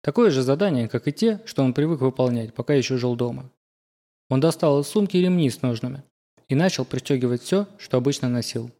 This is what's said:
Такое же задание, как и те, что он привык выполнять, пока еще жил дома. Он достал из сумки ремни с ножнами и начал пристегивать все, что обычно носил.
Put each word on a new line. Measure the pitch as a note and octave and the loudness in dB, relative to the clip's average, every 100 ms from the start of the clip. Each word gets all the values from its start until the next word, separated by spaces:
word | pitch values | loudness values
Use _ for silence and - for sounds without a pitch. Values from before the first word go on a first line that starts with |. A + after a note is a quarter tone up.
Такое | - D3 A3+ | -2 2 4
же | C3 | 4
задание, | B2+ C#3+ G3+ C3+ A2+ | 0 2 0 0 -2
как | A#2+ - | -2 -4
и | |
те, | C#3+ A3+ G#3+ | 0 0 0
что | - - | -6 0
он | C3 | 0
привык | B2 D#3 D#3 | 2 -2 0
выполнять, | C3 B2 B2+ A#2+ A2+ | -2 0 0 0 -6
пока | - B2 | -8 0
еще | C#3+ A#2 B2+ | 0 0 -2
жил | B2 A#2+ | -2 -2
дома. | A#2+ C3 C3 _ _ _ _ _ _ _ _ | -4 -6 -14 _ _ _ _ _ _ _ _
Он | C3+ | 2
достал | D#3+ - D#3+ C#3+ | 2 2 2 2
из | C#3+ | 0
сумки | G#3+ G3+ F3+ | -2 2 2
ремни | F3+ F3+ C#3+ | 2 2 0
с | - | 0
ножнами | C3 A2+ B2+ C#3 - _ _ _ _ | -4 -4 -8 -10 -18 _ _ _ _
и | |
начал | C#3 F3+ - B2+ | 0 0 -2 -4
пристегивать | C3+ - C3+ A#2+ A#2+ | -6 -2 0 0 -2
все, | - F#3 G3+ - | 0 -2 -2 -12
что | - C3 | -2 0
обычно | B2+ C#3 B2+ | 0 -2 -2
носил. | B2 A2 A#2+ A#2 | -2 -4 -8 -10